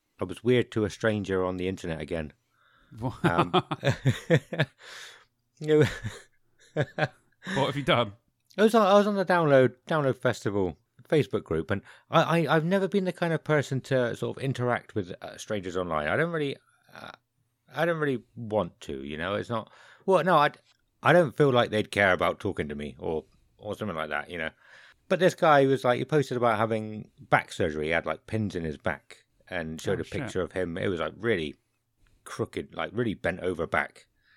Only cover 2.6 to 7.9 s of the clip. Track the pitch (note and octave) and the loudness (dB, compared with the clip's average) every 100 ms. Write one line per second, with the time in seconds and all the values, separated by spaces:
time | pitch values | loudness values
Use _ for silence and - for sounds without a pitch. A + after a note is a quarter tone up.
2.6 | _ _ _ A#2 A#2+ - E3+ E3+ F3 - | _ _ _ -10 -8 -2 0 0 0 0
3.6 | - - C3+ - C3+ - - D#3+ - E3 | -2 -2 -2 0 0 -2 0 0 0 -6
4.6 | C#3 _ - - - - _ _ _ _ | -6 _ -20 -18 -20 -20 _ _ _ _
5.6 | D3+ D3+ C3+ - G#2 - - _ _ _ | 2 4 4 0 -10 -12 -20 _ _ _
6.6 | _ D#3 C#3 - D3+ - _ _ F#3+ F#3+ | _ -4 -4 -2 -4 -6 _ _ -4 -2
7.6 | C3+ C#3+ C3 | 0 0 2